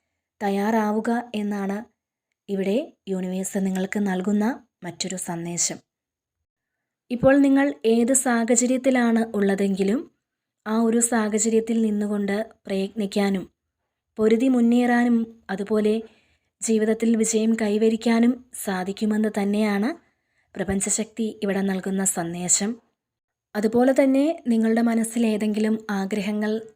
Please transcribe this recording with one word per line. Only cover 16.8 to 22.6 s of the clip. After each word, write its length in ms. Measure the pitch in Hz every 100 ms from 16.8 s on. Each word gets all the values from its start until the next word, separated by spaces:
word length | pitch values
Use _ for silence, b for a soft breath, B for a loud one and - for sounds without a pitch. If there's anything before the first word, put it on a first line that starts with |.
| 214 220 233 226
വിജയം 340 | 220 214 226
കൈവരിക്കാനും 800 | 226 214 208 226 226 240 226 240 262 -
സാധിക്കുമെന്ന് 760 | - - 185 185 196 214 214 220
തന്നെയാണ് 600 | 214 202 208 214 202 226 349 _ _ _ _ _ -
പ്രപഞ്ചശക്തി 720 | 185 196 202 208 214 - 220 -
ഇവിടെ 200 | 202 190
നൽകുന്ന 420 | 196 190 196 190 190
സന്ദേശം. 640 | 185 170 175 180 -